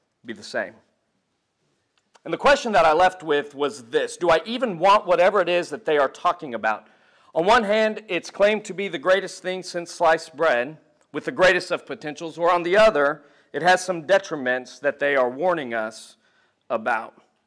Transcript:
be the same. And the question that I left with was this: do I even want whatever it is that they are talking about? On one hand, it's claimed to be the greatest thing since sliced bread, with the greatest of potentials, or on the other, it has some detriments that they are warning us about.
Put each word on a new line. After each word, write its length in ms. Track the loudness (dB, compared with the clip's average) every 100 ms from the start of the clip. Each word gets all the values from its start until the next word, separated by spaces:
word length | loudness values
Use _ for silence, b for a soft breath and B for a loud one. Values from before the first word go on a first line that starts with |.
| _ _
be 80 | -18
the 100 | -16
same. 320 | -10 -8 -8 -12 _ _ _ _ _ _ _ _ _ _ _ _ _ _
And 80 | -10
the 60 | 0
question 340 | 2 2 2
that 120 | 4
I 80 | 4
left 300 | 4 2 0
with 320 | -2 -2 -2
was 360 | -4 -6 -6 -6
this: 260 | -4 -4 -2
do 140 | 2
I 100 | 2
even 340 | 0 -4 -4 0
want 280 | 4 4 4
whatever 340 | 4 4 4
it 80 | 0
is 220 | 0 -2
that 140 | -8
they 140 | 0 2
are 100 | 0
talking 460 | 0 -4 -4 -8
about? 340 | -4 -4 -4 -8 b b b b
On 100 | -2
one 200 | 2 2
hand, 380 | 4 2 0 -2 -6
it's 220 | -6 -6
claimed 340 | 0 2 2
to 80 | -6
be 160 | -8 -8
the 100 | -4
greatest 440 | 2 2 0 -10
thing 200 | -8 -8
since 300 | -8 -10 -10
sliced 420 | -2 2 2 -2
bread, 440 | -2 0 0 -2 -10 _ _ _
with 140 | -10 -8
the 60 |
greatest 380 | 2 2 2 -2
of 140 | -8
potentials, 540 | -8 -12 -12 -12 -14 -2
or 120 | 0
on 120 | 0
the 160 | 2 4
other, 440 | 4 4 0 -2 b b b
it 100 | -2
has 220 | 2 2
some 220 | 0 -6 0
detriments 720 | 0 0 -6 -4 -4 -6 -6
that 180 | -6 -2
they 160 | -2 0
are 140 | 0
warning 420 | -2 -2 -2 -4
us 440 | -6 -6 -10 -20 _ _ _ _ _ _
about. 540 | -6 -2 -4 -6 _ _ _